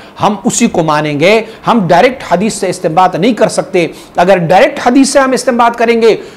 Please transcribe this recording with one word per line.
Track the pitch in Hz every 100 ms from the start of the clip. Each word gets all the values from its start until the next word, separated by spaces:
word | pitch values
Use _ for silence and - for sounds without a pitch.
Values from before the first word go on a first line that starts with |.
| - -
हम | 190 208 247
उसी | - 233
को | 190
मानेंगे। | 160 151 151 143 175 220 214 - -
हम | 233 175
डायरेक्ट | 175 254 254 -
हदीस | 175 214 -
से | 185
इस्तिंबात | 175 165 160 185 156
नहीं | 220
कर | 214 180
सकते। | 185 156 185 156 - - -
अगर | 180 190
डायरेक्ट | 160 185 294 -
हदीस | 240 269 254
से | 285
हम | 262
इस्तिंबात | 247 - 240 233 240
करेंगे, | 233 233 226 185 -